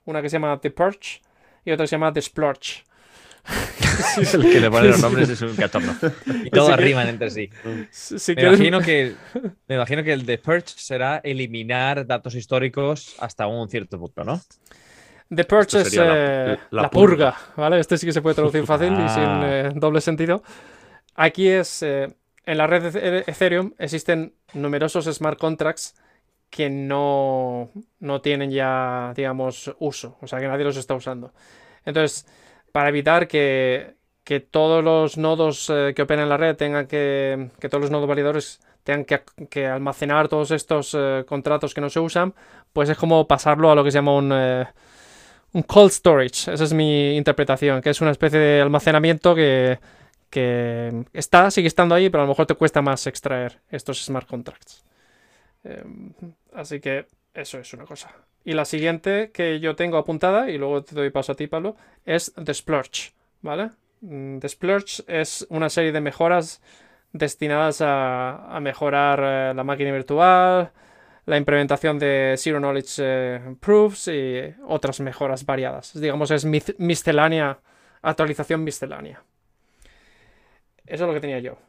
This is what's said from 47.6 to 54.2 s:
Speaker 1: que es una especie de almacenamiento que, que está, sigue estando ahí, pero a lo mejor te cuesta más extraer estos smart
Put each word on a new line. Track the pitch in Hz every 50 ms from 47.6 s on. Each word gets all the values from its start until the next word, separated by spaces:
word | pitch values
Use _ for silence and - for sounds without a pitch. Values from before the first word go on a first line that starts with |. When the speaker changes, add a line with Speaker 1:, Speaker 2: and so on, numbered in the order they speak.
| 143 143 135 131
Speaker 1:
que | - 147
es | 143 -
una | 160 151
especie | 143 - 160 151 151 156
de | 151 147 147 143
almacenamiento | 143 143 147 143 - 160 156 151 160 165 165 151 - 175 170
que, | 160 156 139 131 131 127 127 127 - - - - _ _ _ _ _ _ _
que | - 135 127 123 120 120 120 120 117 117 117 117 117 117 123 -
está, | - 170 - - - 175 185 196
sigue | - 202 170 160
estando | - - 175 170 170
ahí, | 180 190 190
pero | 175 151
a | 143
lo | 139
mejor | 139 - 160
te | - 160
cuesta | - 160 156 - 151
más | 139 139 135 - -
extraer | 135 - - - 135 131 123 123 120 - _ _ _
estos | 156 131 - - 131 - -
smart | - 135 127